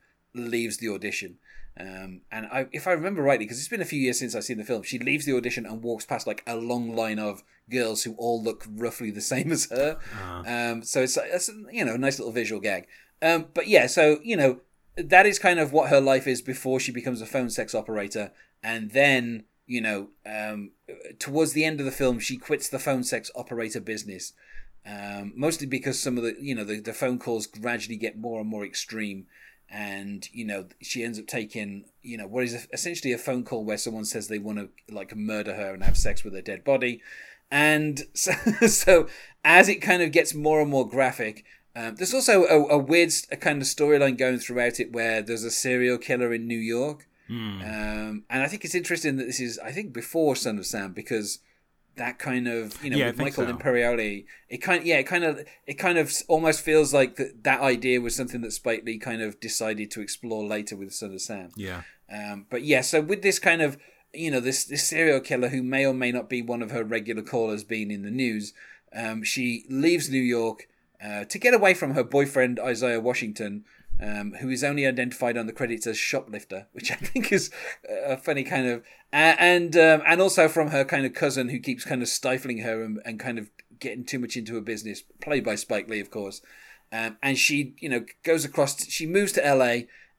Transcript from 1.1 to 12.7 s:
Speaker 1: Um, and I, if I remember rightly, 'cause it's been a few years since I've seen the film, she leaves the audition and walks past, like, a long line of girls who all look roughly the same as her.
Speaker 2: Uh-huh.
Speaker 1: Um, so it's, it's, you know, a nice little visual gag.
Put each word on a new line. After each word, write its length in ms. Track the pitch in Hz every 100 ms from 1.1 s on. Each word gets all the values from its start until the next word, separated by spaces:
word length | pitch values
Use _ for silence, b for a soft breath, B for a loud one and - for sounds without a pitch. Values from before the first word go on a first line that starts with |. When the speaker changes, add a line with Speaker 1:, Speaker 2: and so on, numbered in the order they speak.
| - 95 87 b b b -
Speaker 1:
Um, 440 | 95 92 95 92 -
and 140 | 110 110
I, 200 | 127 135
if 160 | - 185
I 40 |
remember 300 | 170 180 196
rightly, 240 | 139 127 107
'cause 120 | 120
it's 100 | 151
been 120 | 160
a 40 |
few 160 | 170 151
years 180 | 127 123
since 160 | 123
I've 80 | 110
seen 160 | 101 110
the 60 |
film, 180 | 104 113
she 160 | - 123
leaves 280 | 123 147 147
the 100 | 127
audition 280 | 120 120
and 160 | 110 113
walks 240 | 117 110
past, 220 | - 120 -
like, 160 | 104
a 120 | - 117
long 380 | 117 123 117 113
line 240 | 110 107
of 240 | 107 98 b b -
girls 320 | 127 113 107
who 120 | 117
all 280 | 110 117 117
look 240 | 110 107 110
roughly 440 | 107 117 - 113
the 80 | 104
same 320 | - 131 143
as 140 | 156 -
her. 320 | 123 143 160 -
Speaker 2:
Uh-huh. 300 | 107 92 90 92
Speaker 1:
Um, 360 | 120 120 117
so 200 | 113 139
it's, 140 | 131 143
it's, 320 | 127 180 202 214 208
you 140 | 226
know, 100 | 143
a 40 | 117
nice 200 | 135 135
little 140 | 117
visual 280 | 117 110 107
gag. 280 | 104